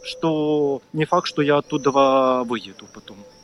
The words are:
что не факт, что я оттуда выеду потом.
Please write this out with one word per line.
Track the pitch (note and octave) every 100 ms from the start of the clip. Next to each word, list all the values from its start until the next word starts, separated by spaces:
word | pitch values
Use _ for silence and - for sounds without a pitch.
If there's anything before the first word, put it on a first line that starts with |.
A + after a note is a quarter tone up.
| -
что | - E3 D#3 D3+ D3+ C#3+ C#3 -
не | D#3 D3+
факт, | F3+ -
что | -
я | D3 D3
оттуда | - D3+ C3+ C#3 C3+ C3+ C3 B2+
выеду | A#2+ A#2 G2 F#2+ G#2
потом. | - - G2+ G2+ -